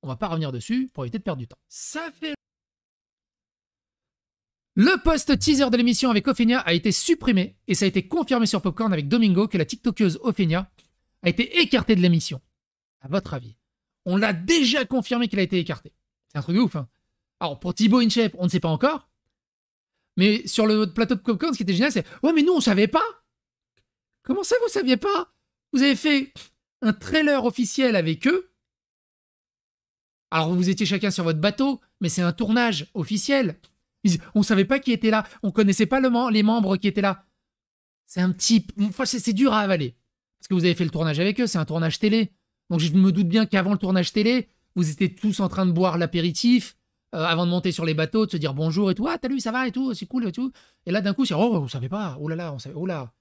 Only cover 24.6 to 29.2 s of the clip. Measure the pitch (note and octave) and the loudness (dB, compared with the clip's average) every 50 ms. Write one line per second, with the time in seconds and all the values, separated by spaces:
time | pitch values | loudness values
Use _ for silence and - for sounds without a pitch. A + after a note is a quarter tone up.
24.6 | A#4 A4+ - G4+ F4 B3 B3+ - - G4+ G4+ E4+ F4+ _ _ _ _ _ _ _ | 0 0 -2 -2 2 2 0 0 0 -2 -2 -2 -4 _ _ _ _ _ _ _
25.6 | _ _ - C4+ C4 C#4+ C#4 - - D#4 D4 C#4 C4+ C#4 _ - - - _ _ | _ _ 0 2 2 2 2 2 2 0 0 0 0 -4 _ -20 -20 -20 _ _
26.6 | _ _ _ _ - A3 G#3 - - - - D#4 D#4 D4 C#4+ C4+ A#3 B3 - - | _ _ _ _ -2 -2 -2 -2 -4 -2 0 2 2 4 2 2 0 -2 -2 -2
27.6 | B3 - - - C4 B3+ A3+ G3 E3 D#3+ D#3+ D#3 - C4 E4 F#4+ F#4 _ _ _ | -4 -4 0 0 0 2 2 2 0 0 -2 0 0 0 0 0 -2 _ _ _
28.6 | _ _ _ _ _ _ _ _ _ _ _ _ | _ _ _ _ _ _ _ _ _ _ _ _